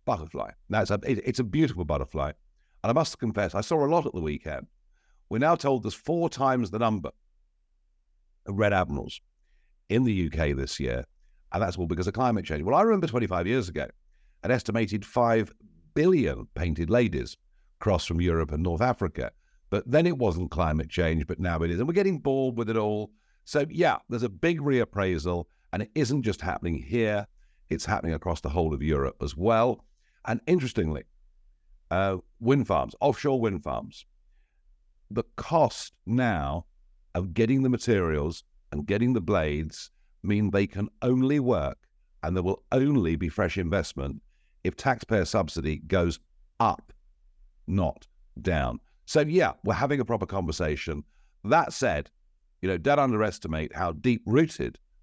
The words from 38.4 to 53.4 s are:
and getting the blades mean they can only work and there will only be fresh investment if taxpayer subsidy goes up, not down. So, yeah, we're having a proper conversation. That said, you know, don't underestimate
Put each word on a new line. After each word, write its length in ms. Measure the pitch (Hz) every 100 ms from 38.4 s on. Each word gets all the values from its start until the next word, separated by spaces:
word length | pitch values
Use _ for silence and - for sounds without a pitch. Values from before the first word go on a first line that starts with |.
| - _ _
and 140 | 71 73
getting 260 | 101 120
the 80 | 123
blades 720 | 82 101 78 73 80 - - _ _ _
mean 280 | 90 104 104
they 160 | 101 101
can 220 | 95 104 -
only 380 | 127 127 131 147
work 360 | 123 104 69 - _ _ _ _
and 120 | 80
there 80 | 92
will 200 | 90 98 -
only 440 | 131 139 143 82 80
be 120 | 85
fresh 300 | - 92 98
investment 640 | 85 95 82 - 67 71 - _ _ _
if 140 | 90 -
taxpayer 480 | 135 120 - 110
subsidy 540 | 87 110 82 - 76 76
goes 420 | 80 92 87 80 _ _ _ -
up, 320 | 113 - - - _ _ _ _ - _ -
not 400 | 98 82 - - _ - -
down. 360 | - 80 64 58 _ _ -
So, 160 | 151
yeah, 300 | 151 175 127 -
we're 80 | -
having 280 | 107 131 143
a 40 |
proper 220 | 117 113 95
conversation. 760 | 98 82 - 82 73 - 73 - _ _ _
That 280 | 101 151 156
said, 380 | - 127 76 73 _ _ _ _ _
you 80 | 95
know, 80 | 90
don't 220 | 104 143
underestimate 760 | 135 110 107 -